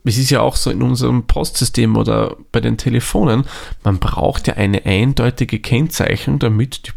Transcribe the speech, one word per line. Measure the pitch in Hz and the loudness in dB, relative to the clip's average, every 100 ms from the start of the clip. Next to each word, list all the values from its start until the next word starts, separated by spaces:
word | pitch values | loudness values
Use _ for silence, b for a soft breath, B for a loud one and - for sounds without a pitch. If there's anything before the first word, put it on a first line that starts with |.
es | 131 120 | -2 0
ist | 131 | 2
ja | 139 | 2
auch | 131 - | 2 0
so | 127 | -2
in | 104 | 0
unserem | 123 123 123 123 - | 0 0 0 0 2
Postsystem | - 151 - 123 - 117 110 | 0 0 -2 0 2 2 2
oder | 110 110 110 - - | 2 0 0 -4 -6
bei | 117 | -2
den | 117 113 | 0 -2
Telefonen, | - 120 - 196 180 113 135 B B B | 0 0 0 0 2 2 -2 B B B
man | - 92 | -2 0
braucht | - - - - - | 0 0 0 0 -2
ja | |
eine | - 101 101 - | 0 0 0 0
eindeutige | 98 123 139 120 - - 107 | 2 2 2 0 0 -2 -2
Kennzeichnung, | - 120 160 - - - - 143 | -2 0 0 -2 -2 -2 -2 0
damit | 131 107 131 - | 0 0 0 -6
die | - | -12